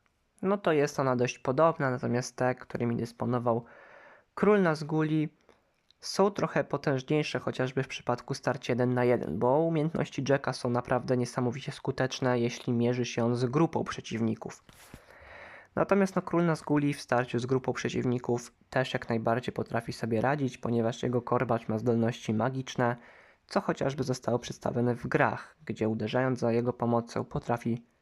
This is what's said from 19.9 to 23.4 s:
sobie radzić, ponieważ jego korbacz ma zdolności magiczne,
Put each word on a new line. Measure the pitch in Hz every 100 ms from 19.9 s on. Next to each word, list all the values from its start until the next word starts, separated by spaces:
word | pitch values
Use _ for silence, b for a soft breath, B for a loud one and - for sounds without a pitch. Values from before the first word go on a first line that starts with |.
sobie | - 113 110
radzić, | 120 147 131 -
ponieważ | - 117 113 123
jego | 127 123
korbacz | - 123 123 113 -
ma | 110
zdolności | 120 117 113 117 -
magiczne, | 110 120 131 131 - 120 120 B B B B